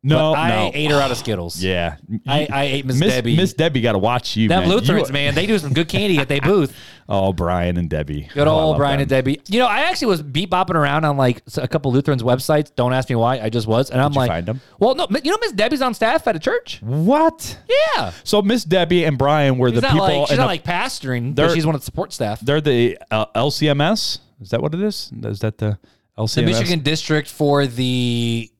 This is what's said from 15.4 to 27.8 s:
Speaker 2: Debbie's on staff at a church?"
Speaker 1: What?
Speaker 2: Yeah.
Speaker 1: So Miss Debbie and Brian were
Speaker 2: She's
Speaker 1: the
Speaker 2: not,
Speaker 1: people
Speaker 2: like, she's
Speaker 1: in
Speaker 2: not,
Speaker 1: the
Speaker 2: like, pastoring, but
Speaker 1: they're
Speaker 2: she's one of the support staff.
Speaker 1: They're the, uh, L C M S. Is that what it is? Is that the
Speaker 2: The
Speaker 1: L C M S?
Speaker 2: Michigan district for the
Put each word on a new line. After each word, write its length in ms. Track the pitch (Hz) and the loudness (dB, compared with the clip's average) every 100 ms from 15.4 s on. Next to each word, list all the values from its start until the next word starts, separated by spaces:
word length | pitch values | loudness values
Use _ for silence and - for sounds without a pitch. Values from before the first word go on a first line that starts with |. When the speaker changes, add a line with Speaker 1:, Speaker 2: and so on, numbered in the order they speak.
| 453 | -2
Speaker 2:
Debbie's 280 | 208 220 277 | -2 -2 0
on 120 | 262 | -2
staff 340 | 226 220 311 - | 0 0 0 -2
at 80 | 165 | -2
a 40 | |
church?" 400 | - 480 - - | -2 -4 -6 -12
Speaker 1:
What? 760 | 107 139 170 285 330 320 - - - 539 640 - | -4 0 2 4 2 0 -14 -14 -2 0 2 0
Speaker 2:
Yeah. 160 | 95 - - | -4 -8 0
Speaker 1:
So 160 | 208 | 0
Miss 240 | 196 240 160 | 2 0 2
Debbie 400 | 185 165 175 160 | 0 2 2 2
and 120 | 135 | 2
Brian 400 | 139 151 143 127 | 2 4 2 2
were 120 | 127 | 2
Speaker 2:
She's 60 | 117 | 2
Speaker 1:
the 60 | |
Speaker 2:
not, 80 | 269 | 2
Speaker 1:
people 120 | - - - | 2 2 2
Speaker 2:
like, 80 | - | 2
she's 40 | |
Speaker 1:
in 40 | 240 | 2
Speaker 2:
not, 40 | |
Speaker 1:
the 40 | 247 | 2
Speaker 2:
like, 160 | 175 - | -2 -4
pastoring, 680 | 175 254 - 135 123 120 | -4 -4 -6 -4 -4 -2
but 100 | 147 165 | 2 2
Speaker 1:
they're 80 | 170 | 2
Speaker 2:
she's 100 | 156 | 0
one 100 | 151 | -2
of 40 | |
the 40 | - | -6
support 260 | - 202 | -8 -8
staff. 300 | - 110 110 | -4 -4 -4
Speaker 1:
They're 180 | 117 147 | -2 0
the, 380 | 151 120 117 - - | 2 2 2 0 -4
uh, 180 | 110 107 110 | -4 -2 -2
L 160 | 139 | -2
C 180 | - 151 | 0 0
M 100 | 139 | 2
S. 400 | 151 214 - - _ _ | 2 0 -2 -8 _ _
Is 80 | 101 | -6
that 120 | 117 | -4
what 120 | 143 | -2
it 80 | 165 | -2
is? 280 | 208 196 - 113 | -4 -4 -12 -10
Is 160 | 113 101 | -8 -4
that 200 | 110 - | -4 -2
the 60 | 107 | -4
Speaker 2:
The 80 | 101 _ _ _ - | -4 _ _ _ -6
Speaker 1:
L 100 | 110 | -4
C 140 | - | 0
M 60 | 156 | 2
S? 100 | 113 | 2
Speaker 2:
Michigan 240 | 170 170 | 0 0
district 460 | 147 156 - 156 151 | 0 -4 0 -2 -2
for 380 | - 147 143 139 | -2 2 2 0
the 840 | 120 | -2